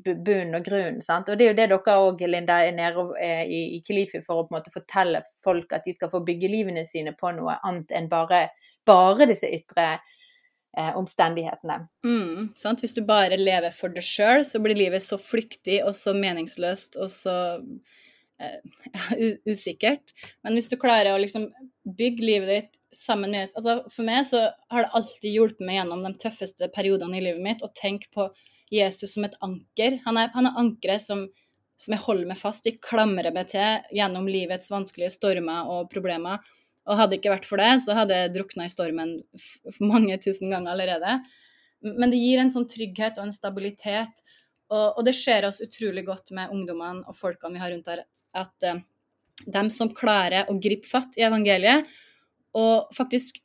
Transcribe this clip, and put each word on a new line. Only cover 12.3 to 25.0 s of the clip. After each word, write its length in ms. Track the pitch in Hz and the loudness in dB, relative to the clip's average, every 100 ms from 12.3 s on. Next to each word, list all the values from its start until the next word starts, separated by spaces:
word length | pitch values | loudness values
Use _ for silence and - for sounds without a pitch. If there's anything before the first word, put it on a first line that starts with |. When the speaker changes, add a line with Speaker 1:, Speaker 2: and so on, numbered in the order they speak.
| 170 214 - | -6 -8 -6
Speaker 2:
sant? 240 | 208 233 | -4 -4
Hvis 140 | 233 - | -4 -2
du 60 | 208 | 4
bare 320 | 214 190 190 | 4 6 4
lever 360 | 190 185 170 | 4 2 0
for 200 | - 180 | -4 -8
deg 120 | 170 - | -6 -6
selv, 380 | - 214 262 277 | 2 6 6 4
så 140 | 220 | 0
blir 160 | 214 208 | 2 2
livet 280 | 185 190 190 | 2 0 -2
så 140 | 196 | -6
flyktig 600 | - 226 220 - - 196 | -2 -2 -2 -8 -2 0
og 100 | 202 202 | 0 -2
så 180 | 202 196 | 0 0
meningsløst 800 | 196 170 160 - 175 190 - - | 0 -2 -6 -4 -4 -4 -8 -8
og 120 | 190 | -8
så, 240 | - 190 180 180 175 175 - _ _ _ _ _ _ | -6 -4 -2 -2 -6 -10 -18 _ _ _ _ _ _
eh, 160 | - - - _ - | -14 -14 -18 _ -16
<laughs> 320 | 190 - 226 | -12 -6 -2
u-, 180 | 226 208 214 | 0 -2 -6
usikkert. 600 | 208 - 165 214 285 - - - _ | -6 -6 -2 0 0 -6 -20 -20 _
Men 160 | 208 226 | -2 -2
hvis 120 | 226 | -2
du 80 | 247 | 0
klarer 320 | 254 226 202 | 4 4 4
å 80 | 196 | 2
liksom 240 | 202 220 214 - - _ 202 | 0 -4 -8 -12 -20 _ -12
bygge 400 | 185 240 233 220 | -2 -2 0 2
livet 280 | 208 190 208 | 2 2 0
ditt 200 | 220 _ _ | -2 _ _
sammen 400 | - - 208 196 | -8 -2 -2 -2
med 140 | 202 | -4
Jesus, 140 | 190 214 | -6 -4
altså 320 | 226 240 247 | -2 -2 -4
for 80 | - | -6
meg 220 | 226 247 262 | 0 0 2
så 220 | 240 220 - _ | 2 0 -2 _
har 100 | 240 | -2
det 120 | 226 | 0
alltid 360 | 226 | 0